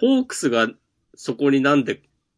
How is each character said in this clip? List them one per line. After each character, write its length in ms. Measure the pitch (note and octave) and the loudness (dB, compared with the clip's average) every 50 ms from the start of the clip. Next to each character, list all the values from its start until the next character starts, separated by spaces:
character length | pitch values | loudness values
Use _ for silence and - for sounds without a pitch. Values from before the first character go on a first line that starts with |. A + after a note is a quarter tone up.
ホ 200 | - B3+ C4+ C4 | 0 2 2 0
ー 40 | B3+ | 0
ク 120 | - - | -4 -8
ス 120 | - - C#3+ | -6 -4 -2
が 200 | A#2 A2+ A2+ A#2 - _ _ _ _ _ _ _ _ | 0 0 -2 -2 -4 _ _ _ _ _ _ _ _
そ 200 | - - - B2 | -14 -10 -10 -6
こ 160 | - C#3+ C#3+ | -2 0 2
に 100 | C#3 C#3 | 2 2
な 140 | C3 C#3+ D3 | 2 2 2
ん 100 | C#3+ B2+ | 2 0
で、 180 | - G2+ - _ _ _ _ _ _ _ | -2 -6 -8 _ _ _ _ _ _ _